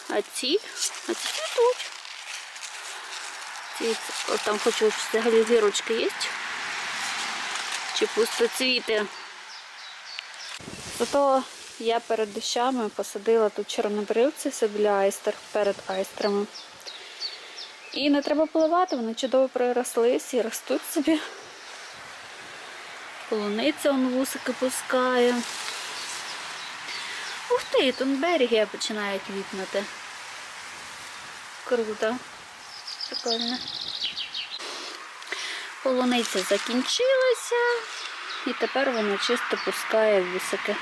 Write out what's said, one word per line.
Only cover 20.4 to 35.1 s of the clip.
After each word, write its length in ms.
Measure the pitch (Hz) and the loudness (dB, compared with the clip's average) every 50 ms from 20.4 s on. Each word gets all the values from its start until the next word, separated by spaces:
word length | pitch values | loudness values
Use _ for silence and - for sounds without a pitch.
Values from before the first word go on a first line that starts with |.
ростуть 400 | 202 226 - - - - 254 294 - - - | 0 0 -2 -6 -2 -2 -2 -2 0 0 0
собі. 260 | 320 269 311 320 302 - - - - - - - - - - - - - - - - - - - - - - - - - - - - - - - - - - - - - - - - - - | 2 4 4 4 2 2 -4 -12 -14 -14 -16 -16 -16 -16 -16 -14 -14 -14 -14 -14 -14 -14 -14 -14 -14 -16 -14 -14 -14 -14 -14 -14 -14 -14 -14 -14 -14 -14 -14 -14 -14 -14 -14 -12 -12 -6 -2
Полуниця 600 | 226 214 208 208 208 220 240 302 302 - - 294 | -2 0 0 0 0 2 2 2 2 2 2 4
он 180 | 277 262 254 254 | 4 4 4 4
вусики 440 | 247 254 269 - - 262 - 254 240 | 4 2 2 0 -2 -4 -4 -4 -2
пускає. 800 | - 254 254 - - - - 269 254 254 254 254 247 240 247 247 240 233 - - - - - - - - - - - - - - - - - - - - - - - - - - - - - - - - - - - - - - - - - | 0 0 0 0 -2 -2 0 2 2 4 4 4 6 6 6 4 2 0 -4 -6 -8 -8 -8 -8 -8 -8 -8 -8 -8 -8 -8 -8 -8 -8 -8 -8 -8 -10 -10 -10 -10 -10 -10 -10 -10 -10 -10 -8 -8 -8 -8 -8 -8 -8 -8 -8 -6 -2 0
Ух 120 | 480 508 - | 0 0 2
ти, 280 | - - 494 311 254 | 2 4 4 6 4
тунберія 760 | 240 - 254 269 277 262 302 349 349 302 247 233 233 220 214 | 4 2 2 2 2 2 4 4 4 6 6 6 6 4 4
починає 540 | 208 - 202 - - 220 208 202 202 196 196 - - | 4 0 -4 -4 -2 -2 -2 -2 -2 -2 -4 -4 -6
квітнути. 560 | 196 196 190 - - 190 190 - - 196 208 - - - - - - - - - - - - - - - - - - - - - - - - - - - - - - - - - - - - | -6 -6 -6 -6 -6 -6 -4 -2 -2 -2 -2 -4 -6 -12 -12 -12 -12 -12 -12 -12 -12 -12 -12 -14 -14 -14 -14 -12 -12 -12 -12 -12 -12 -12 -12 -12 -12 -12 -12 -12 -12 -14 -14 -14 -14 -10 -2
Круто. 500 | - 254 233 220 214 214 - 220 220 247 254 - - - - - - - - - - - - - - - - - - | 0 2 2 2 0 -2 0 0 0 0 -2 -4 -10 -16 -16 -16 -16 -16 -16 -16 -14 -14 -12 -12 -10 -10 -8 -8 -6
Прикольно. 480 | 262 - - 240 226 233 233 233 254 254 - - - - - - - - - - - - - - - - - - - - - - - - - - - - - - | -6 -4 -2 -2 -2 -2 -2 -2 -4 -4 -6 -6 -8 -8 -6 -6 -6 -4 -4 -4 -4 -4 -6 -6 -6 -8 -8 -8 -8 -8 -8 -8 -8 -8 -8 -10 -10 -12 -12 -14